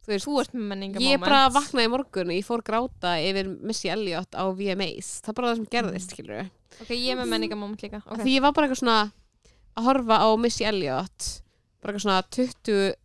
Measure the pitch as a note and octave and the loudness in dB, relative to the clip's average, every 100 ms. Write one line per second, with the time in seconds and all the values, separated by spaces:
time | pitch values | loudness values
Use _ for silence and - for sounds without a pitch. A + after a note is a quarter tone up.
0 | - G3+ A#3+ C#4+ D4 B3+ G#3 G3 G3 G3+ | -2 -4 0 0 0 -4 -6 -6 -8 0
1 | B3+ C#4 C#4 C#4 C4+ B3+ C#4+ C4+ A3+ B3 | 2 4 6 6 8 4 2 2 2 0
2 | C#4 G3 F3+ F3 G3+ A#3 - A3 B3+ - | -2 -4 -2 -2 -2 -4 -2 -2 -2 -4
3 | F3 E3+ E3+ G3 F#3+ - G3+ A3 F#3+ F#3+ | -2 0 0 -2 -4 -6 -6 -4 -4 -4
4 | G3+ E3 F#3+ - F#3+ F#3+ G3+ F#3+ A3 - | -4 -4 -6 -4 -4 -2 -2 -2 -4 -6
5 | - - - A3 B3 A#3 G#3+ A#3 F#3+ F#3 | -12 -12 -8 -2 -2 -2 -2 -2 -2 -6
6 | F#3 - - G#2 F#3 _ _ - A3+ A#3+ | -10 -14 -12 -10 -10 _ _ -20 -8 -4
7 | B3+ B3+ B3 A3+ A3 G#3+ G3+ G#3 G#3 G#3 | -2 -2 -2 -2 -4 -6 -8 -10 -12 -14
8 | - A3+ B3 C4 C#4+ D4 D4 C4 B3 A3 | -12 -4 2 4 4 4 2 2 4 4
9 | G#3 _ _ _ _ _ _ - A#3 C4+ | 2 _ _ _ _ _ _ -2 2 2
10 | A3+ A3 A3 A3 A#3+ - G#3+ G#3 D3 C3 | 4 4 6 4 2 0 -2 0 0 -2
11 | F#3+ _ - - - _ _ _ G#3 G3+ | -4 _ -10 -10 -18 _ _ _ -8 -2
12 | G3+ F#3+ F#3 - B3+ - - G3+ G3 - | 2 2 0 -2 -2 -2 0 2 2 -2